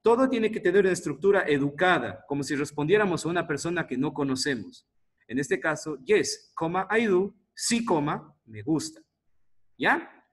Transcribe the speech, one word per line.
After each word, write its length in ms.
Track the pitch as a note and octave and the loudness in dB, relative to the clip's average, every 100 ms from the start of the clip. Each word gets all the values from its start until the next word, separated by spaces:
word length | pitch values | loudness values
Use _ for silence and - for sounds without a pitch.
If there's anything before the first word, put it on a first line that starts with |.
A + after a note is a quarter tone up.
Todo 280 | - A#3 C4 | 4 4 4
tiene 240 | B3 A3 | 2 0
que 80 | A3 | 0
tener 240 | F3+ F#3 | 2 4
una 80 | F#3+ | 4
estructura 500 | F3 - C#3+ F#3 G3 E3 | 2 -4 0 4 4 4
educada, 760 | D3 C#3+ C#3+ F3+ E3+ A#2 - - | 2 0 2 2 2 0 -10 -8
como 160 | C#3+ | -6
si 100 | C#3 | -4
respondiéramos 720 | D3 C#3+ - D3 G#3 G#3 D#3+ D#3 | -4 -4 -4 2 2 2 0 -2
a 20 | |
una 200 | F3 E3 | -4 -4
persona 360 | C#3+ E3+ E3+ D#3 | -4 -4 -4 -4
que 100 | B2 | -2
no 160 | D3 | -2
conocemos. 720 | D3 C#3 C3 - C3 - - _ _ _ _ _ | -2 -2 -2 -2 -4 -6 -16 _ _ _ _ _
En 140 | A#2+ | -6
este 180 | D3 F#3+ | -2 -2
caso, 400 | E3 D3+ - C#3+ | -2 -4 -6 -10
yes, 480 | B2+ G3+ C#3+ - _ | 2 2 2 -6 _
coma, 320 | - E3 F3+ F#3+ G#3+ | -6 -4 -2 -2 0
I 100 | A#3 | 2
do, 280 | F3+ G3+ - _ | 2 0 -6 _
sí, 320 | - - A#3 | -8 -2 -2
coma, 480 | A#3 E3+ D3 F#3+ - _ | 0 0 0 -4 -8 _
me 180 | _ G#2+ | _ -12
gusta. 380 | G#2+ D#3 - - _ _ _ _ _ _ _ _ | -2 -2 -2 -12 _ _ _ _ _ _ _ _
¿Ya? 480 | D3+ C#4+ - - _ | 0 0 -2 -20 _